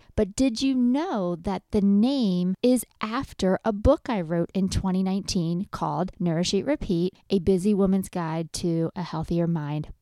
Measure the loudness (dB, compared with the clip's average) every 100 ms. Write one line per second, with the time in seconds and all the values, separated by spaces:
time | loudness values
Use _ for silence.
0 | -8 -2 -2 0 0 0 0 2 2 2
1 | -2 -2 -2 -4 -4 -6 -2 2 4 6
2 | 4 2 0 0 0 2 2 2 0 _
3 | -6 -6 -6 -2 0 2 0 2 2 2
4 | 0 -4 -2 -2 -2 -2 -2 -2 0 0
5 | 0 -2 -2 -2 -2 -2 -6 -6 -4 -2
6 | -4 -2 -2 0 0 0 0 -2 -2 -2
7 | -2 -4 _ 0 2 2 2 2 2 2
8 | -2 -6 -4 -4 -6 -4 -2 0 -2 -4
9 | -8 -6 -4 0 0 -2 -4 -6 -8 -10